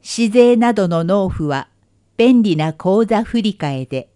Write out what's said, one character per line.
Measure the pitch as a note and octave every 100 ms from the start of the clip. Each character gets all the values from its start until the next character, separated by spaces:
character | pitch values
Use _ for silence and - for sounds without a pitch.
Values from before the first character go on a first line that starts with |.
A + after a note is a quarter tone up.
市 | - - A#3
税 | A#3+ A#3+ A#3+
な | A#3+
ど | G#3+ F3+
の | E3+
納 | E3+ G3+ F#3+
付 | - D3+
は | C3+ - _ _ _ _ -
便 | A#3 B3
利 | G#3 D#3
な | D#3+
口 | D#3 F3+ G3+ A3
座 | G#3+
振 | A3+ A#3
替 | G#3+ - D3+ C3+ C3
で。 | C3 A#2+